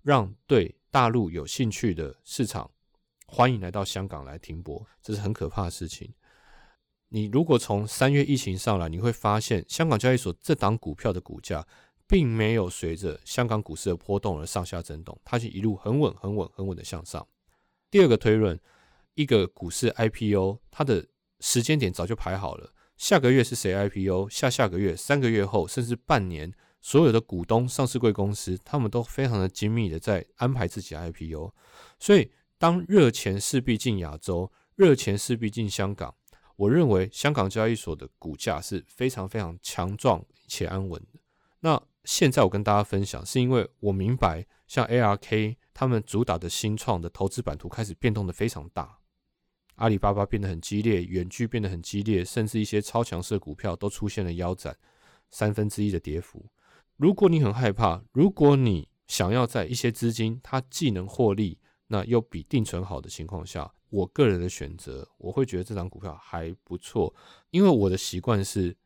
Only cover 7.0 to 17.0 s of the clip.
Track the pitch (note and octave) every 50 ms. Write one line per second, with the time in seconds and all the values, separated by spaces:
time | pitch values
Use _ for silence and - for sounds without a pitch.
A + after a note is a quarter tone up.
7 | _ _ - A2 G#2+ G2+ G#2+ C3+ D#3+ D#3+ C#3+ A#2 - - G#2+ G2+ G#2+ G#2+ - -
8 | C3 C3+ C#3+ C#3+ C#3+ - C#3+ B2 - G2+ F#2 F#2+ - A#2 G#2 F#2 E2+ D#2+ D#2+ F2
9 | G#2+ A#2+ A2+ - - G#2+ G#2 A2 G#2+ - A#2 F2+ - _ - - E3 D#3+ C3 G#2
10 | - B2+ C3 A#2+ - F#2+ E2+ _ - - D#3+ - G#2+ G2 A2 A#2 - - D2+ -
11 | - A2+ F#2 F2+ - - - - - - F2 D2+ D#2 _ _ _ _ _ _ _
12 | _ _ G#3+ F#3+ D#3 A#2+ A2+ A2 G#2+ G#2+ A2+ A2+ F#2+ F2+ - - - E2 E2 E2+
13 | G2 E2+ D2+ - _ - - - B2 A2+ A2 G#2+ G#2 - D#2 - - G2 F2 E2+
14 | - - G2+ G2+ - G#2+ F2 D2+ D#2+ - - G2 F2 - - E2+ E2+ - D#2 D#2
15 | F2 - - - _ - - A#2+ A#2 A2+ - F#2+ G2+ A2 G2+ F#2+ - G#2 A#2 C#3+
16 | D3+ G#2 - - - G2 G#2 G#2 F2 - _ - F#2+ G2 F2+ E2+ E2+ - - D#2+